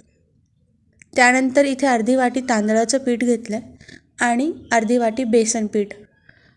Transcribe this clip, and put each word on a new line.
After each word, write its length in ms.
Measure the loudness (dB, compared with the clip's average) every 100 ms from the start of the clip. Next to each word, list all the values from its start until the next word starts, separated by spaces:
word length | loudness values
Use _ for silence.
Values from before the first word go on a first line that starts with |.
| _ _ _ _ _ _ _ _ _ _ _ 2
त्यानंतर 500 | 4 4 2 2 2
इथे 220 | 2 0
अर्धी 280 | 2 2 2
वाटी 260 | 0 -2
तांदळाचं 560 | -2 -2 0 0 0 0
पीठ 260 | -2 -2
घेतलं 320 | 0 -2 -4 -10
आहे 220 | -10 -20 -20 -20 _ -4 -2
आणि 280 | 0 -2 -6 -2
अर्धी 260 | -2 2 0
वाटी 260 | 0 -2
बेसन 440 | 0 2 2 -2 -4
पीठ. 200 | -4 -6 -8 -20 _ _ _ _